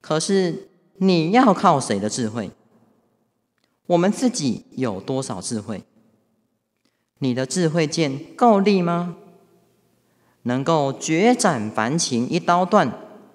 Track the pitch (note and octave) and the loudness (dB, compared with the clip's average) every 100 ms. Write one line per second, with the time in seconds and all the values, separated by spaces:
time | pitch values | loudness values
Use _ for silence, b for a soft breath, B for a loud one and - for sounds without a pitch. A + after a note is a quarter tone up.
0 | - D#3 D#3+ G3 F3+ - - _ _ _ | -2 -4 0 0 0 -4 -14 _ _ _
1 | F#3+ F3 D#3+ A3+ C4 F3+ G3 D3 - G2+ | 2 2 4 4 6 4 4 2 0 -2
2 | G#2 A#2 A2+ A#2 G2+ - _ _ _ _ | -2 -4 -4 -4 -10 -12 _ _ _ _
3 | _ _ _ _ _ _ _ _ _ F3 | _ _ _ _ _ _ _ _ _ 2
4 | F3+ G#3+ B3+ - C#3 G#2 - - B2+ F#2+ | 2 0 -2 0 -4 -4 -8 -6 -6 -6
5 | G2 C3+ C3 G2 F#2 A2+ G2+ G2 - _ | -6 -6 -6 -10 -8 -8 -8 -12 -14 _
6 | _ _ _ _ _ _ _ _ _ _ | _ _ _ _ _ _ _ _ _ _
7 | _ _ C3+ B2 C#3 F#3 E3 E3 D3+ D#3+ | _ _ -4 -2 -4 -2 0 0 -2 0
8 | D3+ C3+ - - A#3+ G3+ G3 G3 F3 E3+ | -2 -4 -12 2 4 4 4 2 2 -2
9 | F3 E3 - _ _ _ _ _ _ _ | -4 -10 -20 _ _ _ _ _ _ _
10 | _ _ _ _ A#2 B2 C#3 E3 C#3 C3+ | _ _ _ _ -6 -4 0 0 0 -4
11 | - D#3+ A3 B3 G3 C3+ G#2+ G#2 A2 D#3+ | -4 0 2 2 0 0 -4 -2 -2 -2
12 | - A#2+ A#2 E3+ E3+ F3 F#3 G#3 C#3+ - | -2 -2 -2 -4 0 0 4 2 2 -4
13 | - - - | -16 -20 -20